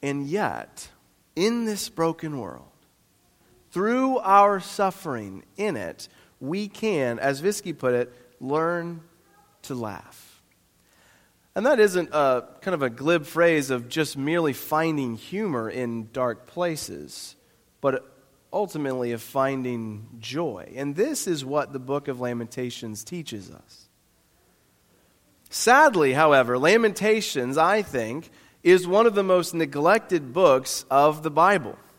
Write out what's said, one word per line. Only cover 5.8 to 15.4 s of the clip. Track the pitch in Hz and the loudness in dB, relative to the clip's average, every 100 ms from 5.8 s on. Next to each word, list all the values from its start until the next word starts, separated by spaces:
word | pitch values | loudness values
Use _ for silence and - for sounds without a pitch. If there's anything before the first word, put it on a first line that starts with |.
| 87 - - _ _ _ | -8 -12 -18 _ _ _
we | 131 185 208 | -8 -6 -6
can, | - 220 180 127 117 | -6 -2 0 -2 -2
as | 135 139 | -4 -2
Visky | 175 208 185 | -4 -4 -8
put | 147 131 | -4 0
it, | 123 123 - _ _ | 0 -2 -8 _ _
learn | 131 147 165 175 170 170 160 _ _ _ _ _ | -4 -2 0 -2 -6 -12 -18 _ _ _ _ _
to | - 127 | -12 -8
laugh. | 110 92 - - - _ _ _ _ _ _ _ _ _ _ _ _ | -8 -10 -16 -20 -20 _ _ _ _ _ _ _ _ _ _ _ _
And | - 226 | -2 2
that | 277 | 4
isn't | 208 180 160 | 4 4 -2
a | 151 139 127 - - | 2 2 2 -2 -10
kind | - | -4
of | 175 | -2
a | 135 | -2
glib | 120 139 170 147 | -2 0 0 0
phrase | 160 170 160 135 | 2 4 4 0
of | 127 120 | -4 -4
just | 160 151 139 | -4 -4 -4
merely | 135 170 160 | -2 0 0
finding | 127 - 156 165 151 131 | -4 -4 -2 0 -2 -4
humor | 113 - 185 | -6 -8 -6